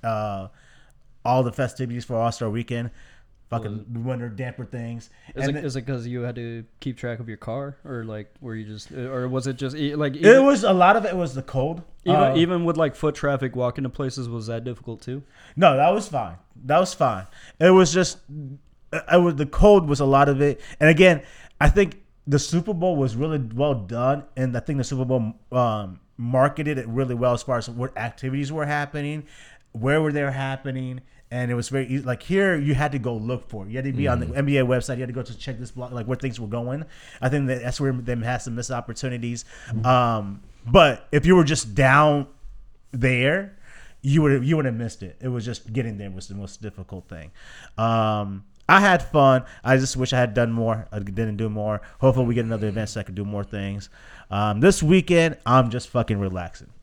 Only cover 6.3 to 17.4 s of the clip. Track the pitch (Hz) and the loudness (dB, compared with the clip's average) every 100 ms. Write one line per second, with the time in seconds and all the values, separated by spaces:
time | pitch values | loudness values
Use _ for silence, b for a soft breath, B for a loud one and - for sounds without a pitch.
6.3 | 120 117 117 113 _ 139 120 123 117 113 | -8 -10 -12 -16 _ -10 -8 -8 -8 -10
7.3 | 107 - 120 139 139 151 127 113 107 104 | -12 -10 -10 -10 -14 -12 -12 -10 -12 -14
8.3 | _ 127 110 107 107 - 76 127 131 127 | _ -12 -12 -12 -14 -14 -12 -8 -6 -4
9.3 | 131 127 123 135 147 147 147 147 135 185 | -4 -4 -6 -6 -4 -4 -2 -4 4 8
10.3 | 262 277 277 208 190 180 220 208 180 165 | 8 8 4 4 6 6 6 2 -4 -4
11.3 | 131 - 135 139 170 - - 180 151 139 | -6 -6 -4 -4 -6 -14 -10 0 4 4
12.3 | 139 170 180 170 170 156 - 156 147 143 | 4 2 2 0 2 0 0 -4 -2 -2
13.3 | 139 131 123 123 120 135 - 135 127 120 | -2 -4 -2 -4 -4 -8 -6 -8 -6 -8
14.3 | 117 110 117 120 117 - 113 - 131 139 | -8 -8 -8 -8 -12 -12 -14 -12 -12 -14
15.3 | b b - 175 135 156 202 208 143 104 | b b 4 4 6 4 2 -2 -6 -6
16.3 | 85 _ - 127 156 185 - 139 98 95 | -12 _ -20 0 2 2 0 -2 -2 -10
17.3 | B | B